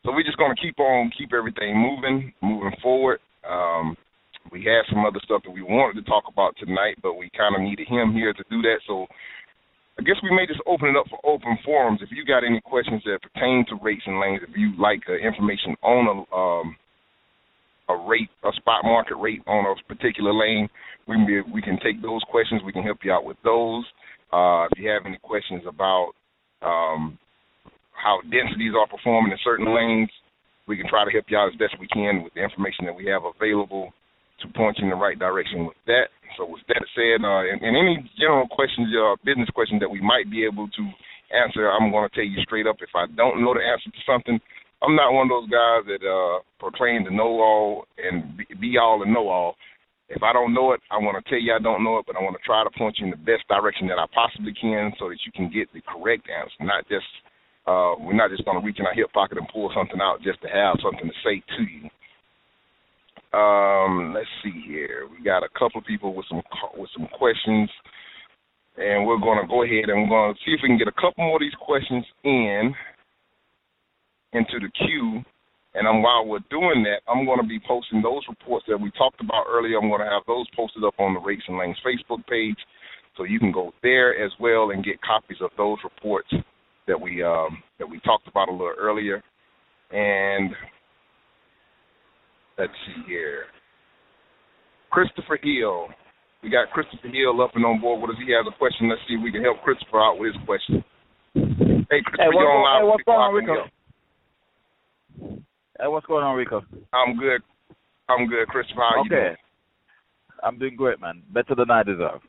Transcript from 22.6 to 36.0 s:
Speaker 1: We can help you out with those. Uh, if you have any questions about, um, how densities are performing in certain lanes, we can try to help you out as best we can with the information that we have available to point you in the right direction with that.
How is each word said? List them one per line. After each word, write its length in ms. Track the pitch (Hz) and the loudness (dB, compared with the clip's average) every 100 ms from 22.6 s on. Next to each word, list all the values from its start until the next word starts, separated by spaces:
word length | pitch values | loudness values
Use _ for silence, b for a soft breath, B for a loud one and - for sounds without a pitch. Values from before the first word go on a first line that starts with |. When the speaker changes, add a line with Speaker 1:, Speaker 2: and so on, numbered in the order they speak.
Speaker 1:
We 100 | 95 | -4
can 120 | 92 | -6
help 180 | 101 - | -6 -6
you 80 | 95 | 0
out 140 | 90 | 0
with 180 | 62 - | -2 -4
those. 420 | 113 117 117 117 120 _ B B _ | 0 2 0 -4 -10 _ B B _
Uh, 360 | 87 90 87 82 | 2 4 4 2
if 80 | 95 | 0
you 100 | 107 | 0
have 160 | 107 95 | -4 -4
any 120 | 95 | -14
questions 480 | - 110 - 90 90 | -6 -6 -6 -12 -12
about, 460 | 78 95 92 87 - _ _ _ _ | -4 0 0 -2 -8 _ _ _ _
um, 560 | 82 85 82 78 78 76 _ _ _ _ - _ _ - | -4 -2 -2 -4 -8 -12 _ _ _ _ -20 _ _ -4
how 240 | 104 95 117 | 0 0 0
densities 460 | 123 120 104 113 110 | -2 0 -2 0 2
are 100 | 107 | 0
performing 460 | 101 120 113 110 | 0 2 4 4
in 60 | 98 | 2
certain 300 | 123 113 110 | 0 0 2
lanes, 380 | 117 117 113 110 - _ _ _ _ - | 2 2 2 0 -4 _ _ _ _ -10
we 80 | 101 | -8
can 100 | 90 | 2
try 200 | 110 101 | 2 4
to 40 | |
help 140 | 110 - | 0 2
you 100 | 107 | 2
out 100 | 101 | 2
as 80 | 110 | 0
best 240 | 107 92 | -2 -2
we 80 | 92 | -6
can 340 | 107 104 95 | -2 0 0
with 120 | 82 | -2
the 100 | 87 | -6
information 400 | 101 - 98 - | -6 -4 -6 -4
that 100 | 90 | -8
we 120 | 87 98 | -6 -2
have 180 | 95 | -2
available 640 | 85 - 107 104 98 98 92 _ _ _ _ _ | -4 -4 0 0 -2 -8 -10 _ _ _ _ _
to 100 | - | -12
point 280 | - 110 104 | 0 0 0
you 80 | |
in 60 | 98 | -2
the 60 | 92 | 0
right 220 | 101 73 | 0 0
direction 460 | 92 95 - 90 | -2 -2 -4 -6
with 160 | 82 - - | -8 -8 0
that. 260 | 123 | 2